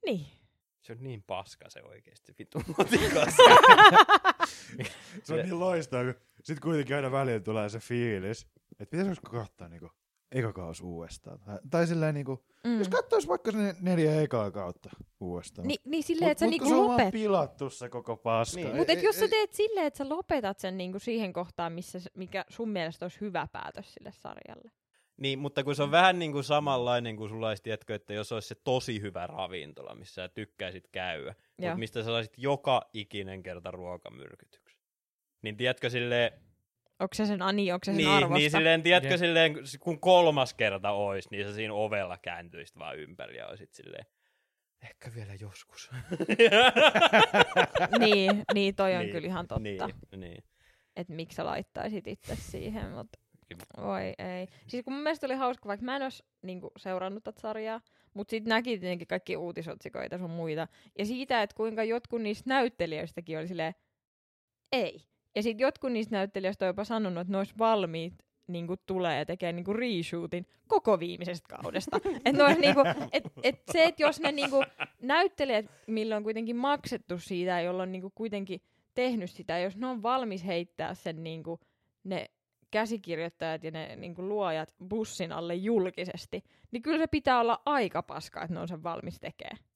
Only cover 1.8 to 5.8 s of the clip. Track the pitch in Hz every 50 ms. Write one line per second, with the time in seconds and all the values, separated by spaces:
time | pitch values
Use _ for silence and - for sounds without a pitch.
1.8 | - - - - _ _ _ _ _ - - _ 110 _ - - - - 160 -
2.8 | - - 240 - - 427 - - - - - - 508 466 480 508 - 523 480 403
3.8 | 427 415 - 415 440 - 415 - - 381 339 - 349 - - - - - - -
4.8 | - - - - - - - 185 - - 156 160 - 185 180 170 180 185 180 170